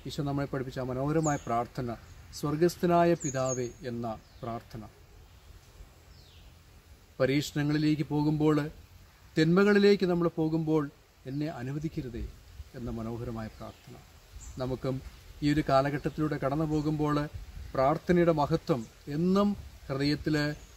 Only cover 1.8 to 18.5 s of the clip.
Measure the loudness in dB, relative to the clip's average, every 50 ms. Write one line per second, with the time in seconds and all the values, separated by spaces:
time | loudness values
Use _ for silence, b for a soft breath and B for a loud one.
1.8 | -6 -6 -8 -10 -12 -18 -20 -20 -20 -18 -10 -6 -4 -4 2 2 2 2 2 0
2.8 | 0 2 4 4 6 4 2 2 -2 -4 -2 -2 -2 -2 -2 -4 -4 -6 -8 -10
3.8 | -10 -8 -6 -6 -6 -6 -8 -10 -14 -20 -18 -12 -10 -10 -10 -10 -12 -14 -14 -16
4.8 | -16 -16 -20 -20 -20 -20 -20 -20 -20 -20 -20 -20 -20 -20 -20 -20 -20 -20 -20 -20
5.8 | -20 -20 -20 -20 -20 -20 -20 -20 -20 -20 -20 -20 -20 -20 -20 -20 -20 -20 -20 -20
6.8 | _ -20 -20 -20 -20 -18 -2 -2 0 2 2 0 -2 -2 -4 -2 0 0 0 2
7.8 | 2 0 0 0 -2 -2 -2 0 0 0 2 2 2 4 4 2 0 -4 -8 -16
8.8 | -20 -20 -20 -20 -20 -20 -20 -20 -20 -4 0 2 4 4 6 6 6 6 6 8
9.8 | 8 6 6 6 4 2 2 2 2 0 0 0 0 0 0 0 2 2 2 2
10.8 | 0 -2 -8 -16 _ _ _ _ -12 -8 -6 -4 -4 -4 -6 -6 -6 -6 -6 -4
11.8 | -6 -6 -6 -6 -8 -8 -8 -8 -8 -8 -10 -16 -20 -20 -18 -18 -18 -16 -12 -10
12.8 | -8 -6 -6 -6 -6 -6 -6 -6 -8 -8 -6 -8 -8 -10 -10 -14 -16 -16 -16 -18
13.8 | -20 -20 -20 -20 -20 -20 -20 -20 -20 -20 -20 -18 -16 -14 -8 -6 -4 -4 -4 -2
14.8 | -2 -4 -4 -4 -8 -12 -18 -18 -20 -20 -8 0 0 2 2 2 4 4 4 4
15.8 | 4 4 -2 -2 -4 -4 -2 -2 -2 -2 -2 -2 -2 0 0 0 0 0 0 0
16.8 | 0 0 0 0 0 2 2 0 -2 -4 -8 -12 -14 -14 -14 -14 -12 -4 0 2
17.8 | 2 4 2 2 2 2 4 6 6 4 4 4 2 2